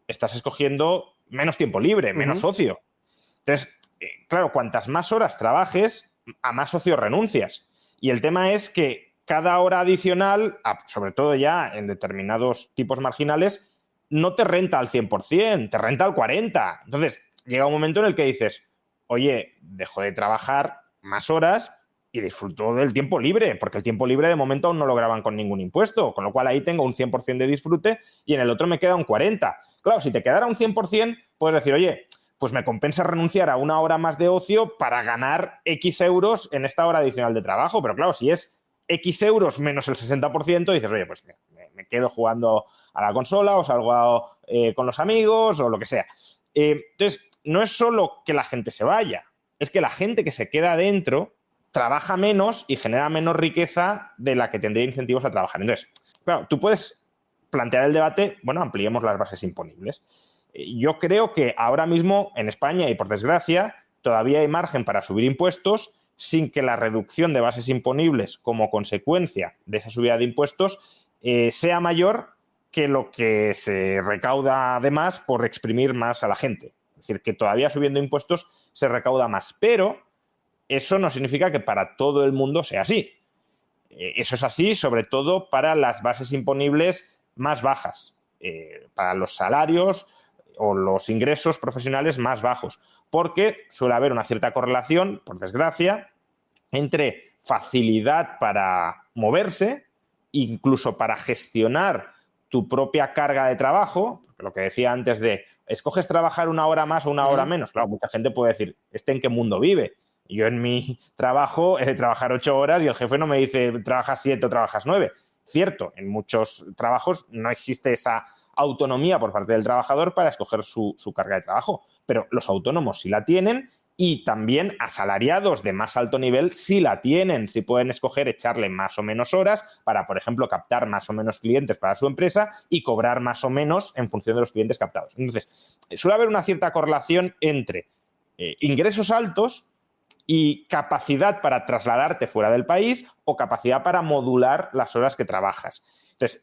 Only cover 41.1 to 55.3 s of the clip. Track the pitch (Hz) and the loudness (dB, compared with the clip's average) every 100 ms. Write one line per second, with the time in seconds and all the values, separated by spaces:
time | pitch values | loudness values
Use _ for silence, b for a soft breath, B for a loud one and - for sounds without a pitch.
41.1 | - - _ _ _ 85 98 95 120 123 | -10 -20 _ _ _ -20 -20 -6 -2 -2
42.1 | - 113 117 117 110 - b b - 104 | 0 -2 2 2 2 0 b b -2 0
43.1 | 113 123 196 202 196 151 123 117 120 120 | 0 0 2 4 2 2 0 2 4 4
44.1 | 120 - _ - 120 117 120 127 123 180 | 2 0 _ -4 0 2 0 -2 -2 0
45.1 | 226 214 220 220 156 120 107 110 117 - | 2 4 4 2 2 0 0 -2 -4 -4
46.1 | B B B _ 147 151 147 - - 202 | B B B _ 2 2 2 -4 -2 -2
47.1 | - _ - 151 175 220 - 233 226 170 | -2 _ -14 -2 0 0 2 2 2 0
48.1 | - - 147 - 123 110 - 120 214 202 | -2 -4 -2 -2 -6 -6 -2 0 2 0
49.1 | 90 - _ _ _ 147 196 135 - 202 | -6 -12 _ _ _ -2 0 0 -2 -2
50.1 | 226 160 - 107 151 170 165 196 196 165 | 0 -2 -4 -4 0 2 4 2 2 2
51.1 | 135 202 _ _ _ _ - 120 147 - | 0 -2 _ _ _ _ -2 0 0 0
52.1 | 185 208 202 208 226 - 135 - 123 147 | 0 2 4 2 -2 -4 -4 0 0 0
53.1 | 160 165 160 160 170 170 175 180 214 - | 0 0 2 0 0 0 0 0 -2 -8
54.1 | - 135 123 117 107 107 104 127 131 120 | -6 0 0 0 -2 -2 0 0 -2 -2
55.1 | 127 127 | 0 0